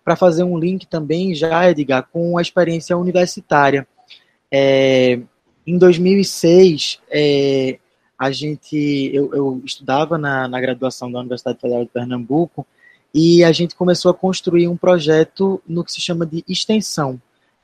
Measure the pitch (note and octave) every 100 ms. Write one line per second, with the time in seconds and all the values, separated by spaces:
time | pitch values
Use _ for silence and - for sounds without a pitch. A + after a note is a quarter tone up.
0 | - E3 F#3 D#3+ F3+ E3+ F3 F#3+ - E3
1 | D3 E3 F#3+ D#3 E3 E3 F3+ D3+ C3+ C3
2 | - E3+ E3+ F3 E3+ - E3+ E3 - F3
3 | F3+ F3+ F3+ - - D3+ C#3 C#3 C3 _
4 | _ - _ _ _ C#3 C#3 C3+ C3+ C3
5 | B2+ B2 A#2+ _ _ _ - F3 F3+ E3+
6 | F3+ G3+ F#3 - E3 F3+ F#3+ D3 - -
7 | - D3+ D3 C#3+ C#3 C3+ C3 - _ _
8 | _ - C3+ C3 D3+ D3 - D3+ D3 C#3+
9 | C3+ C#3 C#3+ C#3+ C#3 B2+ - - B2+ C3+
10 | D#3 E3 C#3+ C3+ B2+ B2+ C3 B2 C3 -
11 | B2 B2 B2 B2 B2+ A#2+ B2 A#2+ A#2+ A#2+
12 | B2 B2+ A#2 D3 E3+ - - _ _ _
13 | _ D3+ E3 E3+ E3+ D#3+ F3 - F3+ F3
14 | F3+ F3 F#3+ F#3 - F3 F3 F3 F#3 F3+
15 | D3 D#3 D#3+ - G3 F#3+ - E3+ E3+ -
16 | - E3+ E3 E3 - F#3 - A3 - -
17 | C#3 B2+ _ _ _ _